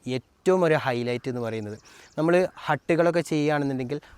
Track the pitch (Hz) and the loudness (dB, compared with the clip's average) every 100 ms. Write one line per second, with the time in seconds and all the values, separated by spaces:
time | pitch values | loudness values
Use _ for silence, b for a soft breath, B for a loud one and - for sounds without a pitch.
0 | 127 127 - _ 180 185 165 151 139 120 | -6 -6 -8 _ 0 2 4 2 0 -2
1 | 120 123 135 123 113 110 104 107 b b | -2 -4 -4 -6 -4 -6 -8 -12 b b
2 | b - 160 175 185 - - 147 - 165 | b -2 2 2 2 -4 -4 -4 0 2
3 | 170 170 - 156 147 147 139 131 123 143 | 4 2 0 0 0 0 -2 -4 -6 -8
4 | b | b